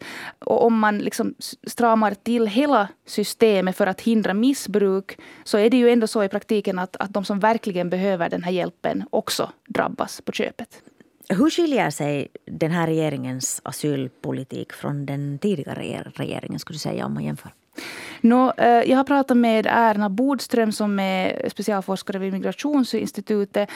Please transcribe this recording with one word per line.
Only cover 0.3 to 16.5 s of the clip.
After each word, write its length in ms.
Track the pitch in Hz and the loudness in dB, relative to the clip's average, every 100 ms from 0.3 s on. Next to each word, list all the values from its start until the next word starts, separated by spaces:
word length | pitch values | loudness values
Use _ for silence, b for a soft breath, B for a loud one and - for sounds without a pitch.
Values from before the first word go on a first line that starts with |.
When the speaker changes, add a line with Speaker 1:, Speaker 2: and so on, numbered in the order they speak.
| B | B
Speaker 1:
Och 260 | - 220 233 | -2 2 4
om 140 | 226 | 4
man 180 | 214 208 | 2 2
liksom 360 | 202 - 202 - | -4 -4 -6 -6
s-, 160 | - - - | -16 -14 -14
stramar 460 | - 240 226 214 | 0 2 4 2
till 340 | 202 - 240 226 | -2 -2 0 2
hela 400 | 202 294 254 202 - - | 2 4 4 2 -4 -8
systemet 720 | - 208 - 220 196 185 180 | -4 -4 4 4 6 2 0
för 100 | 196 | 0
att 140 | 190 | 0
hindra 320 | - 226 190 | 2 2 2
missbruk, 840 | 196 247 277 - 202 202 190 196 - B B | 2 2 0 -2 0 2 0 -4 -18 B B
så 140 | - 214 | -2 4
är 120 | 220 | 6
det 80 | 254 | 6
ju 120 | 240 | 6
ändå 180 | 240 220 | 4 2
så 160 | 226 | 0
i 60 | 196 | -2
praktiken 500 | 208 - 214 202 185 | -2 0 0 0 -4
att, 160 | 185 - | -4 -6
att 180 | 196 | -4
de 120 | 202 190 | -4 -2
som 140 | 202 | 0
verkligen 500 | 214 226 - 180 175 | 2 2 -2 -2 -2
behöver 400 | 180 196 190 170 | 0 0 0 -2
den 140 | 180 | -2
här 80 | 175 | -2
hjälpen 520 | 185 170 - - 196 190 | -2 -4 -4 -4 -4 -2
också 400 | - - - - - _ | -4 -2 -4 -4 -6 _
drabbas 540 | - - - - - - | -4 -4 -4 -8 -6 -10
på 60 | |
köpet. 500 | - - - 226 - - _ _ _ - | -6 -6 -6 -18 -18 -20 _ _ _ -4
Speaker 2:
Hur 200 | 185 294 | 2 2
skiljer 400 | 330 330 262 160 | 2 0 2 0
sig 380 | - 147 143 - - - | -2 -4 -2 -6 -12 -16
den 260 | 160 160 | -4 -2
här 160 | 175 165 | 0 0
regeringens 760 | 160 156 139 127 131 - - | 0 -2 -2 -6 -6 -6 -8
asylpolitik 1080 | - 135 151 139 131 _ 143 131 135 123 120 | -10 -6 -4 -2 -6 _ -8 -8 -8 -10 -12
från 320 | - 139 143 139 | -10 -6 -6 -6
den 340 | 139 143 143 | -6 -6 -4
tidigare 400 | 208 180 131 147 | -2 -2 -6 -8
reger-, 320 | - - - - | -8 -10 -12 -10
regeringen, 440 | 139 - - | -8 -8 -8